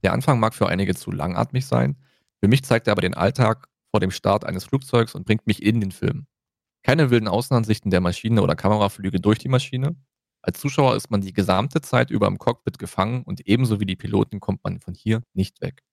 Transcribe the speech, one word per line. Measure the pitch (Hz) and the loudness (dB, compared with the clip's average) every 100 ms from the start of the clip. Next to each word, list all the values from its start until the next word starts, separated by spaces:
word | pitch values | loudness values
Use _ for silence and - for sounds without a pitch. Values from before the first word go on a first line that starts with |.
Der | 95 | 0
Anfang | 117 135 131 | 0 2 2
mag | 110 | 2
für | - 95 | 0 0
einige | 85 98 | 0 0
zu | 92 - | -2 -4
langatmig | 92 80 90 113 131 131 | -6 -4 -2 -2 -2 -2
sein, | 120 135 139 _ _ _ _ | 0 0 -2 _ _ _ _
für | 101 | 2
mich | 131 | 2
zeigt | - 113 - | 2 0 2
er | |
aber | 101 | 0
den | 90 - | -2 0
Alltag | 98 127 117 113 - _ _ | -2 2 0 0 -8 _ _
vor | 107 | -2
dem | 95 | -2
Start | - - 101 - | -2 0 0 0
eines | 90 - | -8 -4
Flugzeugs | 135 131 120 113 - | -4 0 0 0 -4
und | - | -2
bringt | 107 - | -2 0
mich | 104 | 0
in | 101 117 | 2 2
den | 98 | -2
Film. | 90 101 - - _ _ _ _ _ | -4 -4 -4 -10 _ _ _ _ _
Keine | - 143 143 | 0 2 4
wilden | 120 107 | 4 2
Außenansichten | 98 123 127 110 107 - | -2 2 0 2 -2 2
der | 90 | 2
Maschine | 90 90 113 117 | 2 -2 0 2
oder | - 80 | 2 0
Kameraflüge | 95 107 101 - 95 95 | 0 2 2 -2 -4 0
durch | 98 107 | 2 2
die | - | 2
Maschine. | 127 - 127 135 170 _ _ _ _ - | -2 0 -4 -4 -6 _ _ _ _ -8
Als | - | -6
Zuschauer | 139 135 135 110 | -6 2 2 2
ist | - | -2
man | 104 | -4
die | 98 | -2
gesamte | 95 92 92 127 165 | -4 2 2 0 -4
Zeit | - 123 120 | 0 0 0
über | 110 101 | 0 0
im | 95 | 0
Cockpit | - 120 - - | -4 -4 -6 -8
gefangen | - - 98 123 | -10 -4 -2 -2
und | 120 - - | -6 -10 0
ebenso | 113 127 104 | 2 2 0
wie | 101 | -2
die | 92 | -4
Piloten | - 104 107 101 | -2 0 0 -4
kommt | - 98 - | -6 -6 -6
man | 90 | -8
von | - | -10
hier | 90 - 110 120 | -10 -2 -2 -2
nicht | 95 95 _ | -4 -6 _
weg. | - - _ | -12 -12 _